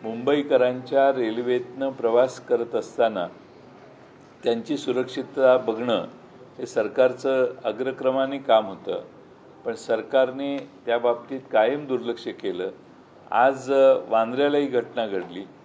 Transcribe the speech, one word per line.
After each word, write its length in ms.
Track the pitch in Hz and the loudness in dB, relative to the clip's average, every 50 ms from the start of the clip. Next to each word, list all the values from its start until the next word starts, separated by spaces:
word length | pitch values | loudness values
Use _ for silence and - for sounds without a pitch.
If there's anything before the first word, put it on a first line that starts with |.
| - | -8
मुंबईकरांच्या 1080 | 113 113 113 123 135 143 147 143 143 151 123 123 123 127 127 127 - 135 139 135 139 135 | -8 -8 -4 0 0 0 0 2 2 4 4 4 4 0 -2 -6 0 2 4 4 4 4
रेल्वेतनं 760 | 131 120 110 113 120 123 123 123 127 123 - - 135 135 135 | 2 0 -2 -2 -2 -2 0 0 -2 -2 -6 -8 -6 -6 -6
प्रवास 500 | 131 131 - 117 113 120 127 127 127 - | -6 -2 0 2 4 4 4 4 0 -10
करत 340 | - - 131 120 117 117 - | -4 -2 0 0 0 -2 -4
असताना 520 | 113 104 - - - 120 113 107 98 87 78 - - - - - - - - - - - - - - - - - - - - - - - | -4 -4 -4 0 0 0 2 2 -2 -6 -6 -8 -16 -20 -20 -20 -20 -20 -20 -20 -20 -20 -20 -20 -20 -20 -20 -20 -20 -20 -20 -20 -6 -2
त्यांची 320 | 120 117 117 113 - 151 | -2 -2 -2 -2 -6 -6
सुरक्षितता 800 | 135 - 131 123 123 127 123 - 143 127 - - - 131 131 127 | -4 -2 -2 -2 -2 -2 -4 -6 -10 -10 -8 -2 2 6 6 6
बघणं 500 | 127 - 117 113 110 120 123 113 95 82 - - - - - - - - - - - | 6 4 -2 -4 -2 0 0 0 0 -2 -6 -12 -20 -20 -20 -20 -20 -20 -20 -14 -12
हे 80 | 131 | -12
सरकारचं 880 | 123 - 123 107 104 - 131 127 127 123 123 - 135 131 131 127 123 - - - | -6 -2 -2 -2 -2 2 4 2 2 2 0 -2 0 2 2 0 0 -2 -6 -6
अग्रक्रमाने 720 | - - 110 131 135 131 - 123 131 131 135 135 135 139 139 | -6 -4 -4 -4 -6 -6 -2 -2 -2 0 0 -2 -2 -4 -8
काम 280 | 131 - 117 110 107 | 0 4 4 4 4
होतं, 360 | 98 95 87 - - 90 92 - - - - - - - - - - - - - | 0 -10 -10 -8 -8 -8 -8 -8 -12 -20 -20 -20 -20 -20 -20 -20 -20 -20 -12 -10
पण 100 | 120 113 | -8 -8
सरकारने 960 | 110 - - 120 110 - - - 135 131 123 127 135 139 143 143 139 131 - - - - | -8 -4 -2 -2 -2 -2 0 2 2 2 2 0 -6 -6 -6 -6 -8 -8 -12 -18 -12 -4
त्या 120 | 120 117 120 | -2 -2 0
बाबतीत 420 | 117 123 120 117 - - 135 131 131 - - | 2 0 0 0 -4 -10 -12 -12 -10 0 2
कायम 340 | 110 107 117 139 147 151 | 2 4 4 2 -2 -4
दुर्लक्ष 420 | 135 131 120 113 117 117 117 - 123 | -4 -4 -4 -2 -4 -8 -6 -8 -10
केलं. 420 | 95 - - 101 90 90 90 - - - - - - - - - - - - - | -10 -6 -6 -6 -4 -4 -6 -6 -8 -10 -20 -20 -20 -20 -20 -20 -20 -20 -14 -4
आज, 420 | - 110 123 135 139 131 120 127 139 | 0 4 4 4 2 0 -4 0 2
अ, 260 | 135 135 135 131 - - - | 6 6 6 6 4 2 0
वांद्र्याला 500 | 110 113 113 113 123 131 143 143 147 147 | 0 0 2 0 0 0 0 0 2 0
ही 80 | 143 | -2
घटना 400 | 135 127 123 117 - - 123 113 | 0 -2 -2 -2 -2 -6 -6 -4
घडली. 380 | 107 98 92 87 87 85 92 98 87 - - | -4 -4 -6 -8 -8 -12 -14 -14 -14 -18 -20